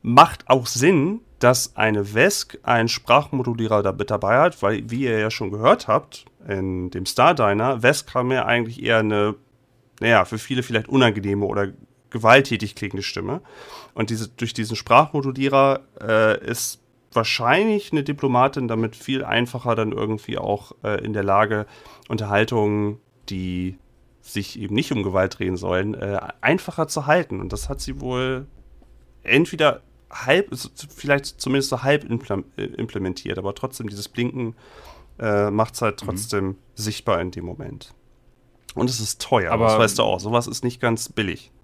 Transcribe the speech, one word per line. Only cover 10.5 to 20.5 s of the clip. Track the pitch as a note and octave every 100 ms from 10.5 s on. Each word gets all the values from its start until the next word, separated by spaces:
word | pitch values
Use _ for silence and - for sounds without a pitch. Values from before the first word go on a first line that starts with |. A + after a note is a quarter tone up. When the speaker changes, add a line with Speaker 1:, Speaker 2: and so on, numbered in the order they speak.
| B2+
Speaker 1:
vielleicht | A#2+ A2+ A2
unangenehme | C3+ A#2+ G#2 G2 G2+ G2+
oder | G#2 G2 - - _ _
gewalttätig | A#2 A2 C3 C3+ G#2+ G2+
klingende | - G2+ F#2+
Stimme. | G2 - F#2+ E3 - - - - -
Und | - A2
diese, | A2 G#2+
durch | - A#2
diesen | - G#2+
Sprachmodulierer, | A2+ - A#2+ D3+ D3 C3+ C3 C#3 C3+ C#3 C3+ _ -
äh, | A2 A2 A2 -
ist | - A#2+ - - _ _ _
wahrscheinlich | A#2+ A2+ - A#2+ D#3+ A3 G#3 -
eine | D#3
Diplomatin | C#3+ C#3+ C3+ B2 C3+ C#3 A#2+
damit | A2+ A2 -
viel | - C3
einfacher | B2+ A2+ A#2+ B2+ A#2+ A2+
dann | G#2+
irgendwie | G#2+ A2 G#2+ - -
auch, | -